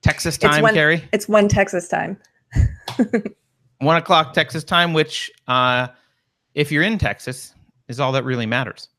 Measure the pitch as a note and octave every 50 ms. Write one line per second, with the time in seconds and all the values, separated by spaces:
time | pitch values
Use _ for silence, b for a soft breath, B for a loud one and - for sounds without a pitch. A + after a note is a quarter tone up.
0 | - - D#3 - - F3 D3+ - - D#3 D3 D3+ G#3+ A3+ G#3+ F3 D3+ D3+ D#3+ E3+
1 | D#3+ - - G#3 G#3 - G#3 G#3+ G3+ G3+ G#3 G#3 G3 G3 - F3+ F3 - - E3
2 | D#3+ E3+ G3 - _ _ _ _ _ _ - - - - - - - - - -
3 | B3 G#3 - A3+ G#3 G#3 - _ _ _ _ _ _ _ _ _ B2+ C#3+ E3 E3
4 | E3 - F#3+ D#3+ D#3 - - - D#3 - - D#3+ D3+ - F#3 E3+ F3 E3+ E3 D#3
5 | D3+ D3+ - - - - _ _ _ - B2 B2+ B2+ B2+ B2 B2 B2 A#2+ - _
6 | _ _ _ _ _ _ _ _ _ _ _ D3 D3 D3 D3+ D3 E3 G3+ A3+ G3+
7 | - B2 G2+ - - - C3 - - - _ _ _ _ _ _ _ _ B2 A#2
8 | C#3+ C3 C3 C3+ B2 C3 B2+ A#2+ A#2 A2 A2+ B2 C3 G#2+ - - - _ _